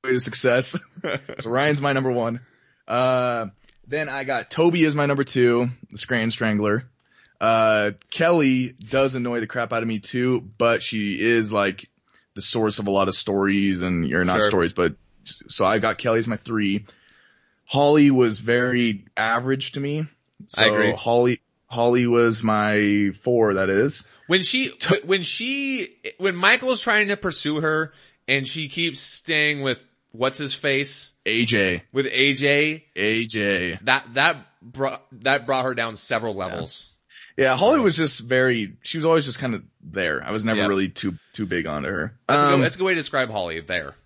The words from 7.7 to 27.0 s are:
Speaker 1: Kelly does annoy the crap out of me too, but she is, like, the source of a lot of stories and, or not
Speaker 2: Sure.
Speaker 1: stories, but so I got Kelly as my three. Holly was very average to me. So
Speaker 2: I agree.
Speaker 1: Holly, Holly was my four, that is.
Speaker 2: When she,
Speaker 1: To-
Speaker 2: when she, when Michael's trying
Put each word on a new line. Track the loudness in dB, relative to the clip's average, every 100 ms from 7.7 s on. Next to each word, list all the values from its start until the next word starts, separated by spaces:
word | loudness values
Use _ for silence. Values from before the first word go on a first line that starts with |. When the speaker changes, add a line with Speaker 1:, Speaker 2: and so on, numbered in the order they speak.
| 4 0 -4 _
Speaker 1:
Kelly | 0 2 4 4 2 -2 -8
does | -2 0 2 0
annoy | -4 -4
the | -4
crap | -6 -4
out | -2
of | -2
me | -6
too, | -4 -2 0 0 -4 0
but | 2 2
she | -2 -4 -4 -2
is, | 2 2 2
like, | 0 0 -2 -16 _ _ _ _
the | -8
source | -4 0 0 -2
of | 0
a |
lot | 0 2
of | 0
stories | -2 0 2 2 0 0
and, | -2 -2 0
or | 0 2
not | 2
Speaker 2:
Sure. | 2
Speaker 1:
stories, | 2 0
but | 0 -2 -2 _ _ -18
so | -18 -10 0 2
I | 2
got | 0 -2
Kelly | 0 0
as | -2
my | -6
three. | -4 -2 0 -2 -6 _ _ _ _ _ _ _ _
Holly | 2 4 6 6
was | 6 2 0
very | 0 0 2 0 0 -2 -8 -4
average | 0 0 0 -2 -4
to | -6
me. | -4 -4 -6 _ _ _ -12
So | 0
Speaker 2:
I | 2
agree. | 2 0
Speaker 1:
Holly, | -2 0 2 2 0 _ _ _
Holly | 0 2 2 4
was | 4 4 2
my | 0 2 2 2 2 2 0 -2
four, | 0 2 4 2
that | 2
is. | 2 2 -2 -14 _ -2
Speaker 2:
When | 0
she, | 2 -2 -4
Speaker 1:
To- | -6 -2 -2 0
Speaker 2:
when | -2
she, | -2 -6 -6 -4 -4 -6 -8 _ -16 -4
when | -4 2
Michael's | 2 2 2 -2
trying | 0 0